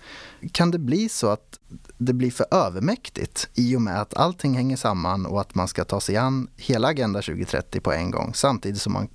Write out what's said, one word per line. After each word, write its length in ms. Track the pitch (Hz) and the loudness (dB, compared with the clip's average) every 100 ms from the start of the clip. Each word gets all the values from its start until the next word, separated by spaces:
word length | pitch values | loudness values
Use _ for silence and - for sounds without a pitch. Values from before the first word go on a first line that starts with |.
| - - - - 175 | -20 -20 -20 -14 -2
Kan 180 | - 175 | 2 4
det 80 | 170 | 2
bli 300 | 127 175 220 | 2 2 0
så 240 | - 110 | 0 0
att 160 | 107 - - - - - - | 0 -6 -20 -20 -20 -14 -2
det 160 | 123 | 0
blir 160 | 123 127 | 2 2
för 160 | - - 185 98 | 0 2 4 2
övermäktigt 840 | 92 147 247 - - - - - - | 0 -2 -2 -6 -8 -6 -6 -4 0
i 200 | 123 127 | 2 2
och 60 | |
med 180 | 107 92 | 2 -2
att 160 | 104 - | -2 0
allting 380 | 170 180 143 | 0 0 0
hänger 220 | 127 131 127 | 2 0 0
samman 500 | 117 92 85 95 90 | 0 0 0 0 0
och 140 | 98 | -2
att 140 | - | 0
man 140 | 92 90 | 0 0
ska 160 | - | -2
ta 160 | 87 101 | -2 -2
sig 160 | - 104 | 0 0
an 320 | 131 135 123 - - | 2 0 -4 -6 0
hela 200 | 117 131 | 2 2
Agenda 340 | 147 110 101 | 2 0 -2
tjugotrettio 580 | 85 78 90 73 - - | -2 -4 -2 -4 -2 -2
på 120 | 90 | 0
en 180 | 80 87 | 0 0
gång, 200 | - - | -2 -2
samtidigt 440 | - 139 113 98 101 | 0 2 2 -2 -4
som 140 | 104 | -2
man 160 | 98 104 | -2 -4